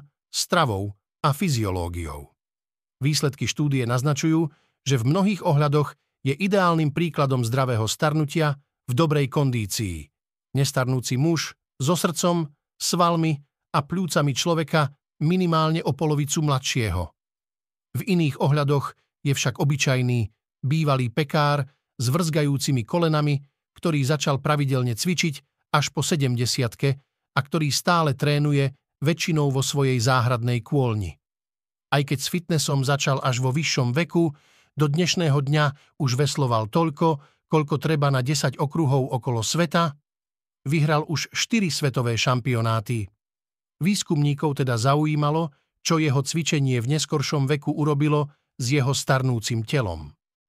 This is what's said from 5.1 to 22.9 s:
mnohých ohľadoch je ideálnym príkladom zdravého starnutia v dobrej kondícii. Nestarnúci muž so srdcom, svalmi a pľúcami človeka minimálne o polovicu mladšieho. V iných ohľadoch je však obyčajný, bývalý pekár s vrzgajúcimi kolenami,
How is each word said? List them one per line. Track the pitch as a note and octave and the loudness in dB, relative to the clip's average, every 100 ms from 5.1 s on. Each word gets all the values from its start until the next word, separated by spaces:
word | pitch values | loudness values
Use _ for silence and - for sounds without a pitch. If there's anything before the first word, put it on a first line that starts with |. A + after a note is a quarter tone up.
mnohých | F3+ G3 F#3 | 2 2 0
ohľadoch | F3+ D3 D3 D3+ C#3 - _ _ | 0 2 2 2 0 -6 _ _
je | C3 | -4
ideálnym | C#3 G3 G3 F3+ D#3+ D3+ D3+ | -2 0 2 4 2 0 0
príkladom | E3+ D3 C3+ C3 | -2 0 0 0
zdravého | A2+ C3 B2+ A2+ A2 | 0 0 0 0 -2
starnutia | - D#3 D#3 D3 E3 D3+ C#3 _ _ - | 0 0 0 0 0 0 -2 _ _ -4
v | B2 | 0
dobrej | E3 D3+ C3+ | 2 2 0
kondícii. | D#3 C#3 A#2+ G2+ - G2+ D#2+ D2+ _ _ _ _ C3 | 0 0 0 -4 -4 -6 -6 -12 _ _ _ _ -2
Nestarnúci | C#3 C3+ B2 C3 - B2+ | -2 0 0 -2 -2 0
muž | D#3+ D#3+ - - _ - | 0 0 -4 -12 _ -4
so | C3 F3 | -2 0
srdcom, | F3+ - F3+ E3+ D#3 - _ _ | 0 0 0 0 -4 -10 _ _
svalmi | - F3 E3+ E3 D#3+ C#3+ - _ _ | -4 2 2 2 0 -2 -8 _ _
a | D#3+ | -4
pľúcami | C#3+ F3 F3+ E3+ D3 B2+ | -2 -4 -2 0 0 0
človeka | F3 E3 D#3 E3 C#3+ - _ _ | -2 -2 0 0 0 -4 _ _
minimálne | D3 F#3 F3+ D#3+ D#3 E3 | 0 2 2 2 2 0
o | - - | -2 -2
polovicu | D#3 D3 C#3+ E3+ | 0 0 -2 0
mladšieho. | D3+ C3 - C3+ G#2+ F2 E2 - _ _ _ _ _ _ _ A#2+ | 0 0 -2 -2 0 -2 -4 -10 _ _ _ _ _ _ _ -8
V | - | 0
iných | F3+ D#3 - | 2 0 0
ohľadoch | - D3+ C#3+ C#3+ - - _ _ | 0 2 2 0 -2 -10 _ _
je | C#3+ C3 | -4 -2
však | C3 - | -2 -2
obyčajný, | C#3+ C#3+ D3 B2+ B2 A#2+ G#2 - _ _ | -2 0 0 0 0 0 -2 -6 _ _
bývalý | C3 D#3+ D3 C3 B2 | -2 0 2 0 0
pekár | E3 C#3+ D#3+ D3 C#3+ C#3 _ _ - | -2 -2 0 2 0 -4 _ _ -4
s | A#2+ | -2
vrzgajúcimi | E3 E3 D3+ D3 C#3 - C3 | 0 0 0 0 0 0 -2
kolenami, | G#2 | 0